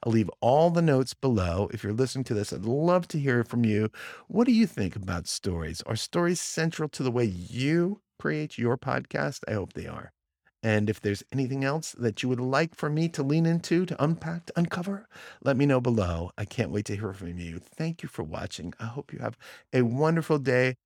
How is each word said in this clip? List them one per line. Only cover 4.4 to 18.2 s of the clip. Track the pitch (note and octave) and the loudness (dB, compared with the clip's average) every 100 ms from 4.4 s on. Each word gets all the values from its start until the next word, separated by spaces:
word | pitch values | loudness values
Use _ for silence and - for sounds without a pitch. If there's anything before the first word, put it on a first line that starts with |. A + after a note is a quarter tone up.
| A#3+ | 4
do | |
you | A3+ A3 | 6 4
think | - F#2+ G#2 | 2 -4 -4
about | F#2 F2 F2 | -6 -6 -4
stories? | - G2+ F2 D#2+ E2 | -6 -4 -2 -4 -6
Are | - A2 | -6 -6
stories | - F3 F3 F3 | -2 0 0 0
central | - - D#3+ - D3+ | -4 -2 -2 -2 -6
to | - | -2
the | C3 | -2
way | A#2+ A#2+ | 2 0
you | F2+ F2+ A#2 C3+ E3 F3 G#3 _ _ | 0 -8 -4 0 2 2 -2 _ _
create | - D3+ D3+ - | -4 -2 -4 -2
your | A#2 B2 | 0 0
podcast? | C3 C3 C3+ - D3 C3+ - | 0 -4 -2 -2 -2 -4 -4
I | |
hope | G#2+ F2+ | -4 -4
they | - E2+ | -8 -10
are. | - - _ _ _ _ _ | -10 -14 _ _ _ _ _
And | A2+ G#2+ G#2 | 0 2 2
if | G#2+ | 0
there's | G#2 G2+ - | -2 -4 -4
anything | C3+ C3 C3+ | -4 -2 -2
else | C3+ D3+ D#3 - | -2 -2 -6 -2
that | A#2 G#2+ | -2 -2
you | B2+ | -2
would | B2 | -2
like | B2+ C3+ E3 | 0 0 0
for | - D#3 | -2 -2
me | D3 E3 | 0 0
to | E3 | 0
lean | C#3 D#3 E3 | 2 4 4
into, | E3+ E3 E3+ F3+ | 2 2 0 2
to | D#3 | 0
unpack, | D3 E3 D#3+ E3+ - | 0 0 -4 -10 -6
to | - | -2
uncover, | E3+ - F3 G3 - - - - | 0 -2 -4 -8 -10 -20 -20 -6
let | - C3 | 0 2
me | C#3+ | 4
know | C3 | 4
below. | B2 A2+ F2+ E2+ E2+ - | 4 2 2 0 -4 -6
I | G#2 | -8
can't | - G#2+ | -2 -2
wait | G#2 G#2 | -2 -4
to | G2+ | -4
hear | G#2 | -6
from | G2 F#2 F2 | -8 -10 -8
you. | E2+ E2+ | -8 -10
Thank | - - D#3+ E3 | -14 -8 -6 -6
you | - | -10
for | - | -8